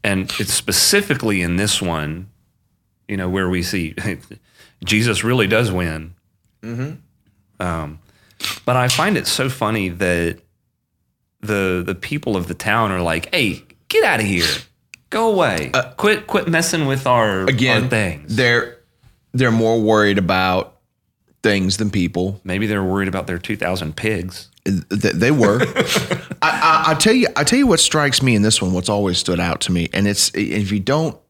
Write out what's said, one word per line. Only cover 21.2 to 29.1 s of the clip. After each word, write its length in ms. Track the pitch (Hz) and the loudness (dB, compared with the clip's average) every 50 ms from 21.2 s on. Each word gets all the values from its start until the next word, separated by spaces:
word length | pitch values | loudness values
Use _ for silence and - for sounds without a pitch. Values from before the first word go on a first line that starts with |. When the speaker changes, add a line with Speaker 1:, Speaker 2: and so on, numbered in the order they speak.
| _ _ _ _ | _ _ _ _
Speaker 2:
things 360 | - 110 101 98 92 95 95 - | 0 2 2 2 2 0 0 -2
than 120 | 110 104 | -2 -2
people. 500 | 92 104 90 85 - 87 90 95 98 101 _ | 0 0 -2 0 0 -2 -2 -2 -4 -8 _
Speaker 1:
Maybe 220 | 92 92 98 107 104 | -6 -4 -4 -2 -2
they're 160 | 107 101 95 | -2 -2 0
worried 240 | 92 92 98 98 95 | 0 0 0 -2 -2
about 180 | 92 92 78 | -2 -4 -4
their 120 | 80 87 87 | -4 -6 -8
two 180 | - - 107 | -6 -8 -6
thousand 400 | 101 - 85 92 98 85 78 78 | -4 -2 -2 -2 -4 -4 -8 -8
pigs. 520 | - - 110 110 87 90 90 - - - - _ _ _ | -4 -4 -2 -2 -2 -6 -8 -12 -14 -20 -20 _ _ _
Speaker 2:
Th-, 200 | - 98 90 - _ 98 101 98 107 - | -2 -2 -2 -2 _ -4 0 0 0 0
they 160 | 87 113 127 | 2 2 2
were. 280 | 151 139 113 101 104 123 | 4 4 4 4 4 2
Speaker 1:
<laughs> 140 | 170 - - 262 - - - - 123 - 185 - - - - - | 0 -2 0 -2 -2 0 0 -2 -2 -2 -6 -8 -8 -14 -6 -2
Speaker 2:
I, 0 | |
I, 420 | - 156 156 - 151 160 156 156 - 156 | 0 0 0 2 2 4 4 4 4 2
I 60 | 160 | 2
tell 200 | 151 - 214 233 | 4 4 4 4
you, 120 | 254 240 - - | 4 2 0 0
I 60 | - 147 | 0 0
tell 140 | - 226 262 | 2 4 4
you 80 | 285 | 4
what 140 | 247 185 160 | 4 4 4
strikes 420 | - - - 156 147 143 127 - | 2 2 2 2 2 2 2 2
me 120 | 135 131 117 | 2 4 4
in 60 | 104 | 4
this 200 | 101 110 110 - | 4 4 2 2
one, 100 | 98 90 | 0 0
what's 160 | 92 90 87 107 | -2 -2 0 0
always 300 | 104 101 104 95 | 0 2 2 0